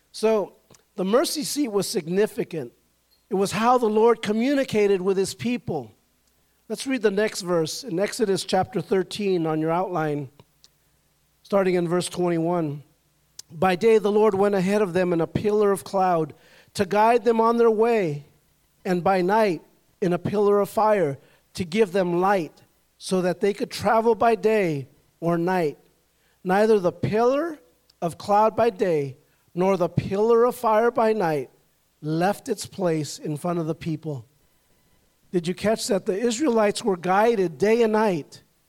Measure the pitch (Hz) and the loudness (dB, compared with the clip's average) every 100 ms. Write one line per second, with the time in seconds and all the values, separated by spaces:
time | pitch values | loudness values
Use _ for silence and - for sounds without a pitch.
0 | _ - 220 220 175 - _ _ _ - | _ -2 0 0 -2 -10 _ _ _ -8
1 | 190 233 339 311 196 277 262 202 - 226 | 0 2 0 -4 -6 -4 -2 -2 -2 -4
2 | 156 185 208 - 175 160 120 _ _ _ | -4 -2 -2 -2 -8 -8 -12 _ _ _
3 | _ _ - 185 196 185 233 254 214 214 | _ _ -6 -2 -2 0 2 2 2 4
4 | 226 226 196 220 254 285 262 214 202 196 | 4 2 0 -2 0 0 0 0 2 2
5 | 185 190 190 - 233 247 - 156 113 _ | 0 0 -2 -4 -4 -4 -4 -8 -8 _
6 | _ _ _ _ _ _ - 226 269 262 | _ _ _ _ _ _ -12 -10 -4 0
7 | 208 196 214 - 180 175 156 - 262 175 | 0 0 -2 -4 -2 0 0 -6 -6 -4
8 | 202 - 208 190 - 190 185 190 - 190 | -2 -2 0 -2 0 0 0 -4 -2 -2
9 | 180 - 202 185 160 156 160 170 190 175 | -2 -4 -2 -2 0 -2 0 -2 -2 -4
10 | 156 147 131 _ - _ _ _ _ _ | -4 -4 -8 _ -20 _ _ _ _ _
11 | _ _ _ _ - 202 185 180 170 180 | _ _ _ _ -2 0 2 0 0 -2
12 | - - 175 165 165 175 151 143 - _ | -4 -4 -2 -2 -2 -2 -2 -6 -14 _
13 | _ _ _ - - 165 190 180 226 220 | _ _ _ -20 -16 -2 -2 2 4 4
14 | 202 208 220 190 202 196 180 208 202 175 | 4 4 4 4 2 2 2 0 0 0
15 | 180 170 185 - 208 208 202 190 - 190 | 0 0 0 -2 0 2 2 0 -2 -2
16 | 185 175 156 - _ - _ - 190 202 | 0 0 -2 -8 _ -20 _ -6 -2 2
17 | 220 240 240 226 226 233 233 214 233 226 | 4 4 2 2 2 4 4 4 2 2
18 | 170 143 - _ _ _ _ _ 208 180 | 0 -4 -10 _ _ _ _ _ -4 -2
19 | 180 190 180 220 214 156 - _ _ - | 0 2 2 2 2 -2 -8 _ _ -6
20 | 180 170 - 208 202 202 196 220 214 208 | -2 -2 -2 0 2 2 0 0 2 2
21 | 151 135 _ _ _ - 175 202 202 196 | 0 -4 _ _ _ -10 -4 0 0 0
22 | 180 175 190 202 151 _ _ _ _ _ | 0 0 2 0 -2 _ _ _ _ _
23 | - 185 180 170 202 202 214 - - 226 | -4 -2 -2 0 -2 -2 -6 -4 0 2
24 | 226 214 233 220 214 220 180 143 131 _ | 2 2 2 2 2 2 0 -2 -8 _
25 | _ - 165 170 170 185 156 - _ _ | _ -8 -2 0 0 0 -2 -4 _ _
26 | _ _ _ _ 180 190 220 214 180 - | _ _ _ _ -2 2 4 4 2 -2
27 | - 214 240 277 339 302 _ _ _ - | -2 0 2 2 -2 -8 _ _ _ -8
28 | 170 - - 202 220 214 233 185 196 156 | -8 -6 0 2 2 2 0 0 0 0
29 | 139 - _ _ _ 170 190 190 170 - | -2 -10 _ _ _ -2 0 2 0 -2
30 | - 190 220 233 240 240 226 214 240 247 | -2 0 2 4 4 2 0 2 2 2
31 | 220 220 170 151 127 _ _ _ _ _ | 2 2 0 -2 -6 _ _ _ _ _
32 | 151 160 180 202 277 208 - - 180 160 | -4 0 0 -2 -6 -8 -8 -4 -2 -2
33 | 143 - 233 147 175 175 160 160 165 156 | -4 -8 -8 -6 -4 -4 -4 -6 -6 -8
34 | 156 135 107 _ _ _ _ _ _ _ | -8 -12 -14 _ _ _ _ _ _ _
35 | _ _ _ 180 170 180 202 220 - 190 | _ _ _ -4 -4 -4 -2 -2 -2 -2
36 | - 190 240 226 302 226 208 202 226 175 | -2 -2 -2 0 0 2 2 0 -2 -2
37 | 175 190 233 220 180 139 196 233 220 214 | 0 2 2 2 0 0 2 2 2 2
38 | 220 170 - - _ _ | 0 0 -6 -18 _ _